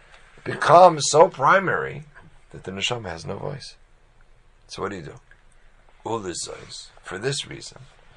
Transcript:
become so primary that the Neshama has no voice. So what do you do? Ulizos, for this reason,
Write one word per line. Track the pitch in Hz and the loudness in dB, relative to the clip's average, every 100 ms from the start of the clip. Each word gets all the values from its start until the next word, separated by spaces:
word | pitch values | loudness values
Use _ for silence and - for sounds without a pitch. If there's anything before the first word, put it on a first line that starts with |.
| - - - - | -20 -20 -20 -14
become | - - 127 165 180 151 | -10 -4 6 8 8 6
so | - 147 180 | 2 6 6
primary | - 147 190 170 90 67 - - - - - - | 6 4 4 2 -4 -4 -8 -16 -20 -20 -20 -20
that | 76 | -16
the | - | -12
Neshama | 95 95 120 95 | -6 -6 -6 -8
has | 82 | -10
no | 95 101 | -10 -8
voice. | 101 98 - - - - _ _ - - _ _ - | -8 -10 -14 -20 -20 -20 _ _ -20 -20 _ _ -18
So | - | -8
what | 95 | -8
do | 95 | -8
you | |
do? | 71 - _ - - - - _ - - | -14 -18 _ -20 -20 -20 -20 _ -20 -14
Ulizos, | 104 113 92 80 - - - - - - | -8 -6 -6 -10 -12 -14 -16 -18 -18 -20
for | - 90 | -14 -8
this | 123 143 - | -6 -6 -8
reason, | 62 - - - - - | -14 -18 -20 -20 -20 -20